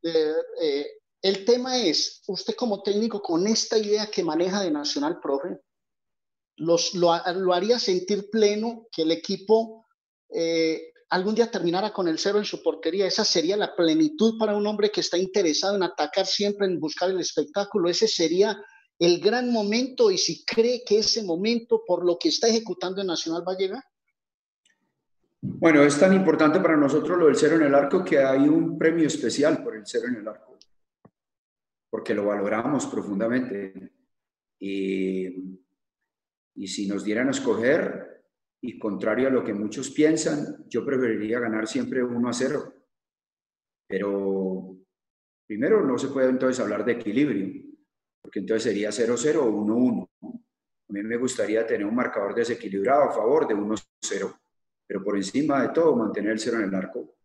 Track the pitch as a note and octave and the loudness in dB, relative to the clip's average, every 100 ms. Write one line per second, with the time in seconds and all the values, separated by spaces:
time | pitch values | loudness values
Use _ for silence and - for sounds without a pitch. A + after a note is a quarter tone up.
0 | E3 E3 D#3 D#3+ E3+ - E3 C#3+ C#3+ - | 0 0 2 -2 -4 -4 -2 -2 -4 -12
1 | _ _ F#3+ G3 G3 B3 B3 B3+ G#3 C#3+ | _ _ -2 -2 2 2 2 0 0 0
2 | - - - F#3+ - A3 A#3+ G3 G3+ G3+ | -2 -8 -8 -8 -6 -4 -2 -2 -2 0
3 | A3+ G#3 - E3 G3 A3 - A3+ G#3 G#3 | 0 -4 -2 0 2 0 0 0 2 -2
4 | G#3 G#3 E3+ D#3 F3+ G3+ F#3+ D3+ D3 D3 | -2 -4 -2 0 0 0 -2 -2 -4 -2
5 | D3 E3+ D3+ C#3 F3 F#3 _ _ _ _ | -4 -4 -2 -2 -4 -10 _ _ _ _
6 | _ _ _ _ _ _ D#3 E3+ E3+ F#3 | _ _ _ _ _ _ 0 2 2 2
7 | E3+ E3+ E3+ F3+ F#3 F3 G3+ A#3+ A3 F3+ | 2 2 0 -2 0 0 2 0 2 -2
8 | F3+ G3+ G3 A3 G#3 G#3 A3+ A#3 - - | 0 -4 -2 2 2 2 -4 -8 -14 -4
9 | D#3+ E3 - F#3+ F#3+ A3 A3+ A3 _ _ | 0 0 -2 -8 2 2 2 -10 _ _
10 | _ _ _ - E3 E3 D#3+ D#3+ - _ | _ _ _ -4 -2 0 0 -2 -8 _
11 | _ F3+ F#3+ A3 A#3 G#3+ F3 E3+ G#3+ G#3+ | _ -2 -2 0 0 0 -2 0 -2 -2
12 | F3+ D#3+ G3+ G#3 G#3 E3 - D3+ E3 F#3 | -2 0 0 0 -2 -4 -2 -2 -2 0
13 | F#3 - G#3+ - D#3+ G#3 F3 - E3+ D#3+ | 0 0 0 0 0 0 -2 2 2 4
14 | D#3 - A3 A3 G#3+ G#3 G#3 G#3 G#3 G#3 | 2 4 2 2 0 0 -2 0 0 0
15 | D#3+ F3 F#3 G#3 F3 D3 G3 G3+ F3 - | -2 -2 0 0 2 0 0 0 -2 -2
16 | D3+ - F#3+ - G3+ G3+ G3 E3+ D3+ - | -2 0 -2 0 -2 0 -2 0 -4 -2
17 | F3+ F#3+ D#3+ - D3 - G3+ G#3+ F3 E3+ | -2 -2 -2 -2 -4 -4 -2 0 0 2
18 | A3 - E3 F3 G#3+ G#3 - _ _ _ | 0 2 0 4 2 0 -10 _ _ _
19 | E3+ E3+ E3+ A#3 B3 A#3 G3+ A3 B3+ B3+ | 2 4 2 2 0 0 2 0 -2 4
20 | A3+ F#3+ - E3+ - - A3+ B3 - G#3 | 4 4 -2 -4 -4 2 2 2 2 2
21 | G#3 - G3+ E3 G#3 A#3+ A#3 A3+ - F3 | 4 0 -2 -2 0 0 2 0 2 0
22 | F3+ E3+ E3 - A#3 A3+ A3 F3+ F3+ F#3+ | 2 2 2 2 2 2 -2 -6 -6 -4
23 | G3 D#3+ - E3 F3 F#3+ F#3+ G#3+ - _ | -4 -4 -4 -4 -4 -4 -4 -4 -12 _
24 | _ _ _ _ _ _ _ _ _ _ | _ _ _ _ _ _ _ _ _ _
25 | _ _ _ _ B2+ B2 E3 D3+ D3 C#3+ | _ _ _ _ -10 0 4 6 6 6
26 | F#3+ F#3+ E3 D#3 D#3 F#3 F3 D3+ C#3+ D3 | 6 6 4 4 4 4 4 4 4 2
27 | C#3+ F3+ D#3+ C3 D3+ E3 D3 C#3 C#3 F#3+ | 0 4 4 6 4 4 6 4 4 0
28 | F#3 D3+ C3+ C3+ C#3+ E3 D#3+ - D#3+ E3 | 2 2 4 4 6 4 2 2 2 4
29 | D3+ - A#2 A#2 D3 D3+ A#2 A2 G#2 A#2+ | 0 0 -4 2 2 2 -4 -10 -6 -6
30 | A#2+ A#2 G#2+ G#2 _ - _ _ _ _ | -4 -6 -8 -14 _ -20 _ _ _ _
31 | _ _ _ _ _ _ _ _ _ G#2+ | _ _ _ _ _ _ _ _ _ -8
32 | - G#2 G2+ G2+ G2+ G#2+ B2 C#3+ - A2 | -4 -2 0 -2 -2 -2 0 -2 -2 -6
33 | G2 G2 A2+ B2 B2+ G2+ F#2+ F#2+ - _ | -4 -2 0 -2 -4 -8 -10 -14 -20 _
34 | _ _ _ _ _ _ G2 G2 F#2+ F#2+ | _ _ _ _ _ _ -8 -4 -4 -2
35 | F#2+ F#2+ F#2 F#2 F#2+ F#2+ _ _ _ _ | -2 -2 -6 -8 -12 -16 _ _ _ _
36 | _ _ _ _ _ - G2 - G2 G2+ | _ _ _ _ _ -14 -10 -6 -4 -4
37 | F#2 G#2+ C3 C3 B2 G#2+ A#2+ D#3+ F#3+ - | -2 -2 0 -2 -2 0 2 2 0 -6
38 | - - _ _ _ _ B2 - A2+ F#2+ | -12 -20 _ _ _ _ -14 -8 -6 -2
39 | G#2+ A2 C3 B2+ - G2+ G#2+ - B2+ - | -2 2 2 2 0 -4 -4 -6 -8 2
40 | D3+ D#3+ E3+ D3+ - - - A#2+ C#3+ C3+ | 2 4 0 -4 -6 -10 -6 -4 -2 0
41 | B2+ G#2+ G#2+ A#2+ A#2+ A2 A2 C3+ A#2+ C3 | 0 -2 -2 -2 -2 -2 -4 -4 -4 -2
42 | B2 A#2+ B2 A#2+ C3 C#3+ - - _ _ | -2 -2 -2 0 -2 -4 -8 -16 _ _
43 | _ _ _ _ _ _ _ _ _ F#2+ | _ _ _ _ _ _ _ _ _ -4
44 | G2+ G2 G2 G2 F#2 F#2 F#2 - _ _ | -2 -2 -2 -2 -2 -6 -10 -18 _ _
45 | _ _ _ _ _ G#2+ D3 G#3+ D3 B2 | _ _ _ _ _ -4 0 2 2 -2
46 | C#3 C3+ C3 B2+ C3 B2+ G#2 G#2 G#2+ A2+ | -2 0 0 2 0 0 -2 -2 -2 -2
47 | - A2+ D3 G2+ F#2+ - - - _ _ | -2 0 0 0 -4 -8 -16 -20 _ _
48 | _ _ - - F#2+ A2 B2 G2+ G#2 G#2 | _ _ -12 -10 -2 -2 0 -2 -4 -2
49 | A2+ A#2+ D3+ D#3+ B2+ G#2+ G#2+ A2+ B2+ G2 | 0 2 2 2 2 2 0 2 2 2
50 | - _ - - _ _ _ _ _ G2+ | -6 _ -18 -18 _ _ _ _ _ -8
51 | G#2+ A#2+ B2+ - G2+ A2 A2+ A2+ G2+ A#2 | -4 -2 -4 -2 0 0 0 -2 -2 -2
52 | A#2+ - G2 A#2 A#2 A2+ G#2 G2 G2+ C#3 | -2 -2 -4 -2 -2 -4 -6 -4 2 4
53 | B2+ G2 G#2+ D3+ D3 G#2 G#2 G#2+ - _ | 2 2 2 2 2 -2 -2 -4 -8 _
54 | - G2 F#2+ - _ _ _ _ _ G2 | -8 -4 -6 -8 _ _ _ _ _ -6
55 | F#2+ G#2 F#2+ B2+ D3+ C#3 A#2 - E3 B2 | -2 -2 -2 -2 0 0 0 2 2 2
56 | G#2+ G#2 G2+ A2 B2 A2+ G2 F#2+ F#2 - | 0 -2 -2 -2 -2 -2 -2 -4 -6 -10
57 | D#2 _ | -12 _